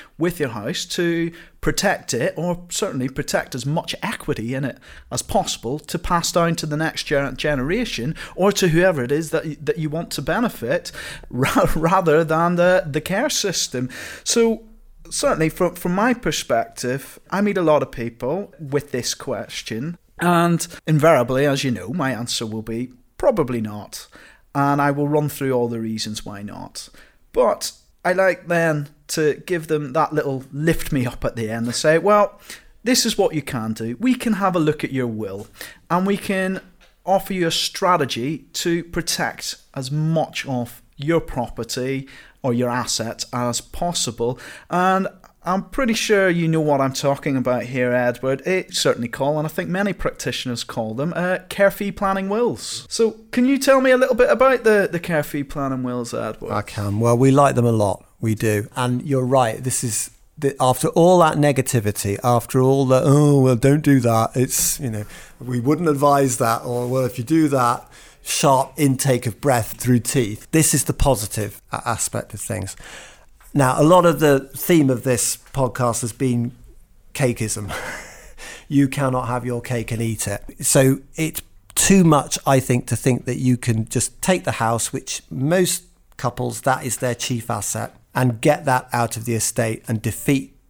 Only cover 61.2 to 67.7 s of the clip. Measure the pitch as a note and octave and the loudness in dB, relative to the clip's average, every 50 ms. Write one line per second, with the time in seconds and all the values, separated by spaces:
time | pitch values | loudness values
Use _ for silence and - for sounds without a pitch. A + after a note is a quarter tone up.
61.2 | E3+ D#3 D#3 D#3 C#3+ D3 C#3 C3+ B2 - - A#2+ G#2 G#2 G2+ - - G2+ G2+ G2+ | 6 6 4 4 4 4 4 2 0 0 0 0 0 0 -2 -2 -2 -2 -2 0
62.2 | - B2 A#2+ A#2 - - - C3 B2+ C3 C3+ C#3 C#3 B2+ C3 B2+ - - C3+ D3+ | 2 2 2 2 2 0 0 2 4 4 4 4 4 4 4 4 6 6 6 6
63.2 | D3 D3 C#3+ C#3 C3 C3 B2+ A2+ - C3+ C#3+ D#3 D3+ D3 C#3+ C3+ A#2 A#2 A2+ A2 | 6 6 6 6 6 4 4 4 4 4 4 4 4 4 4 6 6 4 4 2
64.2 | A2+ - - C3+ B2 - - - - - - - D#3+ B2+ A2 G#2+ G#2+ - - - | 2 0 0 0 0 0 0 -2 -2 -2 -2 -4 -6 -6 -6 -6 -8 -10 -14 -20
65.2 | - - - - B2+ A#2+ B2+ B2 A2+ C3 D#3 D#3 F3 D#3+ D3 C3+ C#3+ C#3+ C#3+ C#3 | -20 -20 -18 -14 -8 -6 -4 -2 2 2 2 2 2 0 2 4 4 4 4 4
66.2 | C#3 C3+ A#2 - B2 A2+ A2+ A#2 - - A#2+ B2 B2 B2 B2+ C3 C3 B2 - - | 4 2 2 0 0 0 0 0 -2 -4 -4 -4 -2 -2 -2 0 -2 -2 -2 -4
67.2 | A#2+ A2+ D#3 D#3+ D#3 D3 C#3 C3+ B2 A#2 | -4 2 2 4 4 4 4 2 2 2